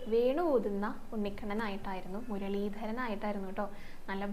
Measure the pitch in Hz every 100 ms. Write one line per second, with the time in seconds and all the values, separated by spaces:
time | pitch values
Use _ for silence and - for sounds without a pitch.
0 | 247 226 247 285 349 254 202 202 208 269
1 | - - 208 196 208 208 220 196 - 185
2 | 185 196 247 202 196 202 208 208 220 226
3 | 247 202 208 202 190 202 208 - - -
4 | - 196 202